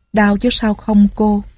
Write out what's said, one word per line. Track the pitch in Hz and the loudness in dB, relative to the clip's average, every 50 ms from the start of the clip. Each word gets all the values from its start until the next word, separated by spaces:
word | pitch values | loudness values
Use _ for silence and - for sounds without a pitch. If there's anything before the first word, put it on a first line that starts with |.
| _ _ - | _ _ -2
đau | 214 208 202 202 196 | 0 0 2 0 0
chứ | - 247 | -2 -2
sao | - - - 220 208 | -2 -2 -2 -4 -4
không | - - - 220 208 202 202 - | -4 -4 -2 2 2 2 2 2
cô? | - 214 214 208 208 208 - - | 0 -2 0 -2 -2 -6 -10 -16